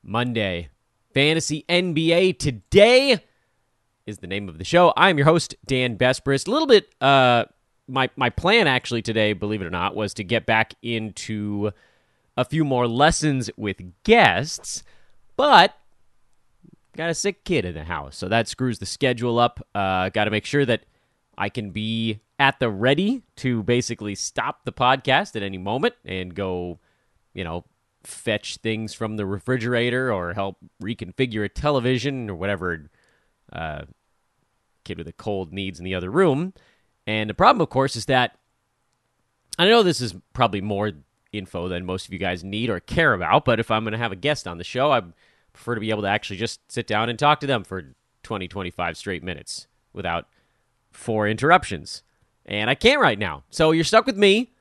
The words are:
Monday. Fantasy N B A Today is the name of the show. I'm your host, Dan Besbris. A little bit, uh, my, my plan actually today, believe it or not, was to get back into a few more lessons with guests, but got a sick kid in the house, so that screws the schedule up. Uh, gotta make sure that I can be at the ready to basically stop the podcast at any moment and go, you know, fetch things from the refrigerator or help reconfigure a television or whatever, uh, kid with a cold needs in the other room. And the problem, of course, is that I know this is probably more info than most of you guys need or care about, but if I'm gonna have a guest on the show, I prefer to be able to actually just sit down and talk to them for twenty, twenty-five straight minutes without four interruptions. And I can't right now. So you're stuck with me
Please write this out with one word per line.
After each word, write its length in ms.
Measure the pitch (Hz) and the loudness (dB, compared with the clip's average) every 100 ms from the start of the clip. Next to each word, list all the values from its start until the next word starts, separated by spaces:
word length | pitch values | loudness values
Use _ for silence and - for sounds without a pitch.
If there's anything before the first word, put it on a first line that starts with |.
Monday. 680 | - 107 123 113 101 87 82 _ _ _ _ | -4 -4 -2 -2 -2 -4 -8 _ _ _ _
Fantasy 520 | 135 143 160 - 147 - | 2 2 2 -2 -6 0
N 260 | 175 180 | 0 0
B 200 | 156 165 | 0 2
A 180 | 170 190 | 4 2
Today 880 | - 147 113 _ 196 214 254 277 214 _ _ _ _ _ _ _ _ - | 0 -4 -6 _ 6 8 6 4 0 _ _ _ _ _ _ _ _ -16
is 140 | 104 | -14
the 80 | 90 | -8
name 200 | 98 101 | -6 -6
of 100 | 78 | -10
the 60 | |
show. 300 | 98 170 175 - | 2 6 6 6
I'm 220 | 185 156 | 4 4
your 80 | 139 | 4
host, 300 | 165 - - - | 4 0 -12 -4
Dan 320 | 131 127 107 | 0 0 2
Besbris. 500 | 123 127 - 139 - | 0 2 0 -2 0
A 40 | |
little 140 | 269 311 | -2 6
bit, 220 | 220 - _ | 6 4 _
uh, 420 | 131 139 127 120 110 _ _ _ - | 4 6 6 4 0 _ _ _ -6
my, 200 | 131 131 - | -2 -2 0
my 140 | 123 | -2
plan 380 | - 175 226 165 | 0 2 4 4
actually 340 | 127 - 120 | 2 -2 -6
today, 320 | 113 110 107 | -2 0 2
believe 280 | 98 104 107 | 0 -4 -4
it 60 | 90 | -4
or 20 | |
not, 240 | 87 92 | -4 -4
was 200 | 98 104 | -2 -6
to 100 | - | -6
get 220 | 92 117 - | -4 -2 2
back 300 | 110 110 - | 0 0 -6
into 920 | 117 117 110 - - 107 104 101 104 - _ _ _ _ _ - | -8 -6 -6 -12 -8 -6 -4 -4 -4 -6 _ _ _ _ _ -6
a 80 | 127 | -2
few 180 | 160 | 0
more 240 | 151 127 120 | 0 0 0
lessons 600 | 117 151 160 151 135 117 - | 4 2 2 -2 -2 -4 -6
with 240 | 107 95 90 - | -6 -6 -12 -10
guests, 760 | - 226 156 87 147 - - - - - - - _ - | 4 6 6 4 -2 -10 -12 -14 -14 -20 -20 -20 _ -2
but 400 | 285 233 185 - _ _ _ _ _ _ _ _ - _ _ - | 6 8 8 2 _ _ _ _ _ _ _ _ -20 _ _ -6
got 140 | 170 | -4
a 40 | |
sick 300 | 160 196 - | 0 -2 -4
kid 220 | - 165 90 | -2 0 0
in 80 | |
the 100 | 80 | -6
house, 320 | 78 82 69 - | -6 -6 -8 -10
so 140 | 92 | 0
that 180 | 113 - | 0 0
screws 320 | - 127 107 | -4 -4 -4
the 60 | 98 | -8
schedule 540 | - 135 120 120 117 | -2 -2 0 0 2
up. 200 | 120 - - 101 | 2 0 -10 -4
Uh, 320 | 95 92 95 | -2 0 -2
gotta 240 | 110 104 | 0 0
make 140 | 104 - | -2 -2
sure 200 | 143 131 | -2 0
that 200 | 113 _ _ _ _ _ - | -2 _ _ _ _ _ -8
I 120 | 101 | -6
can 220 | - 104 | -6 -8
be 500 | 107 107 113 113 107 _ _ | -8 -6 -4 -4 -6 _ _
at 220 | 139 - | 2 2
the 100 | 120 | -4
ready 520 | 98 120 143 196 254 _ - | 0 0 2 0 -2 _ -8
to 260 | 131 120 | -4 -2
basically 500 | 101 120 120 117 104 | 0 -2 -2 -8 -8
stop 520 | 98 - - 123 - - | -8 -8 -6 -6 -6 -12
the 60 | |
podcast 640 | - 127 135 - 135 202 113 | 0 2 2 2 0 0 -8
at 60 | |
any 140 | 98 95 | -8 -8
moment 380 | 95 120 220 - | -4 -2 -2 -6
and 320 | - 92 92 85 | -10 -8 -8 -6
go, 440 | 95 90 87 85 _ _ _ _ _ | -6 -6 -8 -12 _ _ _ _ _
you 120 | - 87 | -10 -8
know, 180 | 85 - _ _ _ | -8 -12 _ _ _
fetch 540 | - - - 104 - - | -20 -10 -4 -4 -4 -8
things 360 | 113 110 110 | -6 -4 -6
from 220 | - 110 107 | -8 -8 -6
the 100 | 98 | -6
refrigerator 840 | 98 - 127 113 120 120 123 131 | -6 -4 -2 0 0 0 -2 -2
or 220 | 101 87 | -2 -4
help 240 | 98 98 92 - _ | -4 -6 -8 -20 _
reconfigure 600 | 95 117 87 - 131 110 101 | -10 -10 -10 -4 -4 -2 -6
a 40 | |
television 800 | - 147 143 120 127 131 135 113 | -4 0 0 0 0 -2 -6 -8
or 60 | 87 | -6
whatever, 540 | 98 98 90 82 73 _ _ _ _ _ _ | -4 -4 -4 -6 -10 _ _ _ _ _ _
uh, 300 | - 80 73 71 _ _ _ _ _ _ _ _ _ | -12 -10 -10 -14 _ _ _ _ _ _ _ _ _
kid 140 | - 85 | -14 -12
with 100 | 80 | -12
a 60 | |
cold 400 | - - 98 90 | -12 -6 -6 -6
needs 260 | 92 95 87 | -8 -8 -8
in 60 | 90 | -6
the 100 | 92 | -6
other 160 | 90 | -2
room. 420 | 135 185 135 180 - _ _ _ _ - | 2 2 2 -4 -10 _ _ _ _ -6
And 220 | 110 107 | -4 -4
the 40 | |
problem, 280 | - 196 262 | 4 4 4
of 80 | 160 | 0
course, 260 | 127 131 117 | 0 -2 -4
is 100 | 107 | 0
that 300 | 131 123 _ _ _ _ _ _ _ _ _ _ _ _ - | 0 0 _ _ _ _ _ _ _ _ _ _ _ _ 0
I 80 | 180 | 4
know 160 | 233 | 6
this 200 | 190 139 | 4 0
is 120 | 120 92 _ | -4 -8 _
probably 260 | - 117 98 | 0 0 0
more 320 | 101 101 107 76 _ _ _ | -4 -2 -4 -6 _ _ _
info 380 | 104 92 92 90 | -10 -8 -8 -6
than 160 | 87 90 | -6 -6
most 200 | 92 - | -8 -8
of 60 | |
you 80 | 95 | -6
guys 240 | 95 90 | -4 -4
need 260 | 92 104 117 | -6 -6 -4
or 120 | 92 | -6
care 320 | - - 160 | -4 2 2
about, 320 | 101 82 110 - | 2 4 2 4
but 160 | 113 | 0
if 100 | 113 | 0
I'm 140 | 110 113 | -2 -2
gonna 120 | 110 | -4
have 140 | 117 | -6
a 60 | 95 | -4
guest 280 | 135 147 - | -4 -4 -6
on 120 | 85 | -12
the 80 | 87 | -8
show, 260 | 123 143 | -2 2
I 100 | 131 87 _ _ _ _ | 2 -2 _ _ _ _
prefer 220 | _ - 120 | _ -8 -6
to 60 | |
be 80 | 110 | -4
able 120 | 107 | -2
to 80 | 98 | 0
actually 280 | 107 - 95 | -2 -4 -8
just 320 | 110 - _ | -8 -8 _
sit 160 | - 117 | -10 -4
down 220 | 107 113 | -2 -2
and 100 | 113 | 0
talk 220 | 147 151 | 2 2
to 80 | 139 | 0
them 160 | 123 | -4
for 320 | 90 95 69 62 _ _ | -4 -12 -12 _ _ _
twenty, 260 | - 107 90 | -10 -8 -8
twenty-five 480 | 101 90 - 87 80 | -8 -10 -6 -6 -6
straight 260 | - 90 | -8 -8
minutes 440 | 90 78 - - - _ _ | -8 -12 -12 -14 -16 _ _
without 340 | - 87 85 - _ _ _ _ _ _ | -10 -6 -6 -8 _ _ _ _ _ _
four 380 | - - 110 104 | -14 -6 -2 -2
interruptions. 720 | 107 139 165 - 85 62 - _ _ _ _ - | 0 4 4 2 -10 -12 -18 _ _ _ _ -10
And 220 | 101 107 | -4 -2
I 60 | 139 | 2
can't 260 | 220 285 | 4 4
right 160 | 190 101 | 2 0
now. 260 | 98 73 _ | -4 -6 _
So 220 | - 160 | 0 2
you're 120 | 165 | 2
stuck 220 | 160 220 330 | 4 2 2
with 120 | 196 | 4
me 360 | 202 202 247 _ | 4 4 0 _